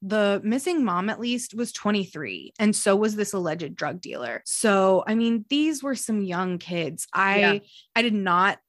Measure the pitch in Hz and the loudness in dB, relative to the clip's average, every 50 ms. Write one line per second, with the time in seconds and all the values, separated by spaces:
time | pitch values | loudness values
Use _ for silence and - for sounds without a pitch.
0 | 196 185 220 214 202 202 202 196 - 214 233 277 - 359 349 311 254 202 175 180 | -6 -2 0 2 2 2 2 2 0 0 0 0 0 0 0 2 2 2 0 0
1 | 190 214 - - 233 240 247 240 - - - 220 240 220 - - - 208 208 202 | -2 -2 -4 -4 -4 -4 -4 -4 -4 -8 -6 -6 -6 -6 -6 -4 -2 0 0 0
2 | 185 - - 151 143 101 92 80 69 - - - 214 214 202 - - 208 196 202 | -2 -4 -8 -10 -10 -8 -10 -10 -12 -16 -4 0 0 2 2 2 2 2 4 4
3 | 214 214 214 208 208 202 - 190 175 160 156 170 160 135 - - 151 147 151 180 | 4 2 0 -2 -4 -2 -2 -4 -2 -4 -4 -4 -6 -8 -6 -6 -6 -6 -6 -8
4 | - - - - 123 117 113 - - - - - - 214 196 196 190 190 190 180 | -10 -12 -10 -8 -8 -8 -8 -8 -6 -6 -4 0 2 4 4 6 6 6 4 4
5 | - 208 220 226 233 233 233 226 214 - 285 294 302 320 302 269 262 277 262 - | 2 2 0 2 2 2 0 -2 -2 -2 0 2 2 0 0 -2 -4 -4 -4 -4
6 | - - 220 208 196 185 175 180 185 185 180 175 - 170 180 170 160 143 165 - | -4 -2 -2 -2 -2 -2 -2 -2 -2 -2 -4 -4 -6 -6 -4 -4 -4 -4 -6 -8
7 | - - - 190 196 196 196 208 202 202 202 202 - - - - - _ _ 233 | -10 -6 -2 0 2 2 4 4 4 4 2 0 -4 -10 -20 -20 -20 _ _ 0
8 | 233 240 214 202 190 185 175 180 190 202 - - _ | 2 2 2 0 2 2 4 4 4 2 2 -2 _